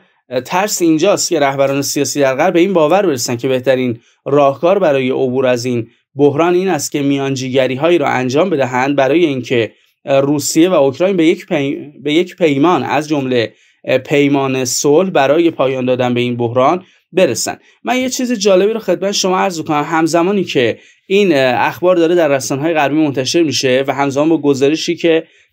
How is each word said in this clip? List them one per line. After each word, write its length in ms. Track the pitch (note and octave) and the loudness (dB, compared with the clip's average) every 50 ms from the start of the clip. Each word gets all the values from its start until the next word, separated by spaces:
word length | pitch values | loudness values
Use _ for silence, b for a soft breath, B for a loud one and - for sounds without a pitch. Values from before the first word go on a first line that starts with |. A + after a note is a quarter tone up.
| b b b b b _ | b b b b b _
اه، 120 | B2+ B2+ | -6 -6
ترس 400 | B2+ - F3 F3+ G3+ G#3 - - | -6 -4 -2 -2 -2 -2 -2 0
اینجاست 480 | F3 E3 D#3+ D3+ E3 G3+ F#3 - - - | 2 2 2 2 2 2 0 0 -2 -2
که 100 | F3 D3+ | 0 0
رهبران 420 | C#3 C#3 C#3 C#3 C#3 C#3 C#3 C#3+ | 0 0 2 0 0 0 0 -2
سیاسی 380 | C3+ - - D3+ C#3 C3 - C#3+ | -4 -2 -2 -4 -4 -2 -2 0
در 160 | C#3 C3 C3 | 0 0 2
غرب 180 | C3 D#3+ F#3+ E3+ | 0 0 2 2
به 60 | E3+ | 2
این 140 | F3 G3 F#3+ | 2 2 2
باور 320 | E3+ D3+ D3+ F3 G3+ G#3 | 2 2 4 2 2 2
برسن 300 | F3 C#3 B2+ - - B2 | 0 -2 -2 -4 -4 -4
که 120 | A#2 - | -4 -2
بهترین 520 | C3 C3 B2+ B2 C3+ C3 B2+ B2+ B2 A2+ A#2 b b b b b | -2 -2 0 2 0 0 2 0 -2 -4 -6 b b b b b
راهکار 540 | D3 C#3 D3 C#3+ C#3 C3+ - F3 E3+ G3 G3+ | 0 2 2 4 2 2 0 0 0 2 2
برای 300 | F#3+ D#3 C#3 C3+ B2+ B2+ | 2 2 2 0 0 -2
عبور 360 | C3 C3+ C3 B2+ B2 C3 C3 | -2 -2 -2 -2 -2 0 0
از 200 | B2+ B2+ A#2+ A#2+ | 0 0 0 -2
این 220 | B2+ B2 A#2 A#2 b b b b b _ | -4 -4 -4 -6 b b b b b _
بحران 380 | C#3 C#3+ C#3+ B2+ D3 E3 F3+ F3 | 0 2 2 2 2 0 2 2
این 140 | F3+ F#3+ | 0 0
است 240 | F#3+ E3 C#3+ - - | 0 -2 -2 -4 -4
که 100 | - D3 | -4 -2
میانجیگری‌هایی 960 | C#3 C#3 C#3+ C#3 C3+ C3+ C3+ B2+ C3 C3 B2+ C3 C3 C3 C3 C3 D3+ E3+ F3+ | 0 0 0 0 -2 -4 -4 -4 -4 -2 0 0 0 0 -2 -2 0 2 2
را 100 | D#3+ C#3 | 2 2
انجام 420 | B2+ A#2+ B2+ B2+ B2+ B2+ D3 F#3 G3 | 0 0 -2 -2 0 0 0 0 0
بدهند 460 | E3 C3+ C3 A#2+ B2+ B2 C3 C#3 C#3+ | 0 -2 -2 -2 0 -2 -2 0 0
برای 300 | C#3 C3+ C3 D3 E3+ F3 | 0 2 2 2 2 2
اینکه، 460 | D3+ C3+ B2+ A#2+ - C3 A#2 A2 G#2 b b b b b _ _ | 0 -2 -4 -4 -2 -2 -2 -2 -2 b b b b b _ _
اه، 140 | C#3+ C#3 C#3 | 0 0 0
روسیه 500 | C#3 C#3+ D3+ C#3+ - - - D#3+ E3 F#3 | 2 2 0 -2 -2 -2 2 2 2 4
و 40 | F3+ | 4
اوکراین 440 | D#3 C#3 C#3 B2+ A#2+ F3 G3 G3+ | 2 2 2 0 0 -2 0 0
به 80 | F3 D#3 | 2 2
یک 200 | D#3+ G3+ F#3 - | 0 0 -2 -4
پی-، 320 | - F3+ D3 C#3 C#3 C#3+ - - D3 - - C3+ | -6 -4 -4 -2 -4 -6 -8 -10 -16 -18 -10 -6
به 100 | D3 D3+ | -2 0
یک 220 | E3+ F#3 F#3 - | 0 0 -2 -2
پیمان 480 | - F3+ D#3 C#3 C3+ D3 F3 F3+ C3+ B2 | -2 0 0 2 2 2 2 2 0 0
از 240 | - A2+ D3 D#3 | -2 -2 -4 -2
جملهٔ، 460 | D3 D#3+ C#3+ C3+ C3 B2+ A#2+ A2 - b b b b b b b | -2 -4 -4 -2 0 0 0 -2 -2 b b b b b b b
اه، 120 | - C3 | -2 -2
پیمان 680 | C3 - - D#3+ C#3+ C#3+ C#3 C#3+ C#3 C3+ C3 C3 C3 C3 | -2 0 0 0 2 2 2 2 0 0 -2 -2 -2 -4
صلح 440 | B2 - - - D3 C#3+ E3 F#3+ F#3+ | -4 -4 -2 0 2 2 2 2 2
برای 420 | D#3 D3+ C3+ C3+ C#3+ E3+ E3+ E3 | 0 0 2 2 2 2 2 0
پایان 340 | D3+ - C#3 C3 C3+ C3 B2+ | 0 0 -2 -2 0 -2 -2
دادن 280 | B2+ B2+ B2 B2+ B2 B2 | -2 0 0 0 0 0
به 60 | A#2+ | 0
این 180 | B2 B2 B2 | -2 -2 -2
بحران 460 | A#2 A#2+ A2+ A#2 B2+ C3 D3 F3 F#3 b b b b b _ | -4 -4 -2 0 2 2 2 0 -2 b b b b b _
برسن. 460 | E3 F3+ F#3 C#3 A2+ - - G3 - b b b b b b | 0 0 2 2 0 -4 -6 -8 -8 b b b b b b
من 140 | G#3+ B3 | -4 -4
یه 120 | B3+ C4 B3+ | -2 -2 -4
چیز 220 | - - B3+ A#3 | -4 -4 -4 -4
جالبی 420 | B3 G3+ F#3+ G#3 F#3+ F#3 G3 G#3+ A3+ | -4 0 2 2 4 4 2 0 -2
رو 60 | A3 | -4
خدمت 320 | - - F3 E3+ F#3+ G3+ | -2 -4 -4 -2 -2 -4
شما 260 | G3+ - - F#3 - F#3+ | -4 -2 -2 -2 0 0
عرض 220 | G3 G3 F3 D#3 | -2 -2 -4 -6
کنم. 220 | - - D3+ D3 C#3+ | -6 -4 -2 -2 -2
همزمانی 560 | D#3 E3+ D#3+ E3 D#3 D#3+ E3+ E3 F#3+ G#3 G3 F3 | -2 0 0 0 2 2 2 2 2 0 -2 -2
که 360 | - - C#3+ B2 A2+ - B B B B B B | -2 0 0 0 0 0 B B B B B B
این، 260 | - F#3+ G3+ G#3 F#3 D3+ | -2 0 2 2 2 2
اه، 340 | C#3 C3 B2+ A#2+ G2 B2 | 2 2 2 2 0 0
اخبار 280 | D3+ C#3 - F3 F3+ F#3 | -2 -2 0 0 2 2
داره 200 | F3 E3 D#3+ F3+ | 2 2 2 2
در 120 | F3 D#3+ | 2 2
رسانه‌های 460 | C#3+ C#3 C3+ C3 - C#3+ C3+ D3 E3+ E3 | 2 0 0 -2 -4 -6 -4 -2 -2 0
غربی 220 | D#3 C#3+ C3+ C#3+ | 0 0 0 2
منتشر 480 | D#3 D#3 C#3+ C3 C#3 B2+ - - E3+ E3 | 0 0 0 0 -2 -4 -2 0 0 0
می‌شه 400 | C#3+ B2+ - C#3 B2+ B2+ C3 C#3 | 0 -2 -2 0 0 0 0 0
و 60 | C#3+ C3 | -2 -2
همزمان 360 | C3+ C#3+ C#3 B2+ C#3+ D3 D#3+ | -2 -2 -2 0 0 0 2
با 120 | E3 D3 | 0 2
گزارشی 540 | C#3+ C#3+ C#3 B2 C#3 C#3+ D#3 D#3+ - - E3+ | 2 0 0 2 2 0 0 -2 -4 -6 -6
که 280 | - - E3+ D#3+ E3 D#3+ b b b b b | -2 0 0 2 0 -2 b b b b b